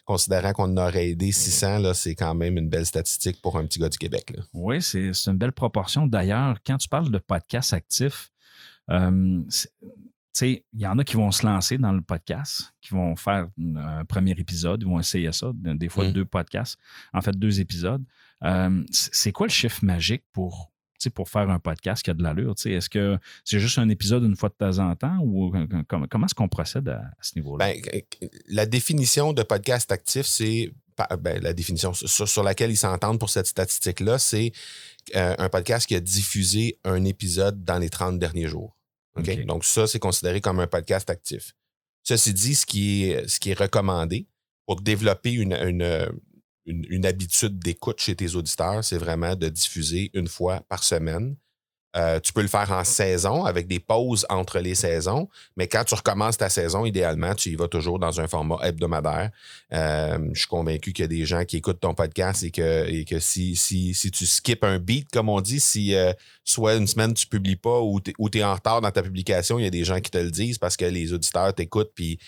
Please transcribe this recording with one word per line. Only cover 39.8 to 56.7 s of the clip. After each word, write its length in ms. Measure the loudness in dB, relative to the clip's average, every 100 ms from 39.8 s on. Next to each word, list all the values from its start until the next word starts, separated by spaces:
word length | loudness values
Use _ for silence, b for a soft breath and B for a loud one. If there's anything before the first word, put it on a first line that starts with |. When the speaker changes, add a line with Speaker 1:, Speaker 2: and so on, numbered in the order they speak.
| 2
Speaker 1:
c'est 120 | 0
considéré 420 | 0 0 0 0
comme 180 | 0 0
un 80 | 0
podcast 420 | -2 0 0 0
actif. 440 | -6 -8 -10 -12 -18 _ _ _ _
Ceci 300 | 0 4 4
dit, 220 | 2 2 2
ce 100 | 0
qui 400 | 2 2 2 2
est, 220 | 0 -2
ce 120 | -2
qui 120 | -2
est 80 | 0
recommandé 680 | 2 4 2 2 0 -2 -6 _ _ _ -6
pour 160 | -2
développer 500 | 0 2 4 2 0
une, 200 | 0 2
une, 560 | 0 0 0 0 0 -2 -6 -16 _ _ _ -8
une, 200 | -6 -4
une 160 | 0 0
habitude 540 | 0 0 0 0 -2
d'écoute 400 | -4 -2 -4 -4
chez 160 | -4 -2
tes 200 | -2 -4
auditeurs, 480 | -4 -2 -2 -2
c'est 140 | -2 -2
vraiment 380 | -2 -2 -2 -2
de 140 | -2
diffuser 600 | -2 -2 -2 -2 -2 -2
une 140 | -2 -4
fois 340 | -2 -2 -2 -4
par 140 | -2
semaine. 520 | 0 0 0 -2 -4 -8 _ _ _ _ _ -2
Euh, 240 | 2 2
tu 120 | 0
peux 100 | 0
le 60 | 2
faire 200 | 2 2
en 120 | 0
saison, 600 | 2 2 2 2 2 2 2
avec 200 | 0 -2
des 140 | -2
pauses 460 | 0 2 2 0 0
entre 300 | -2 -2 -2
les 160 | -2 0
saisons, 540 | 0 0 0 -2 -4 B B -6
mais 120 | 0
quand 160 | 0
tu 120 | 2 2
recommences 420 | 2 2 2 2
ta 100 | 0
saison, 360 | 2 2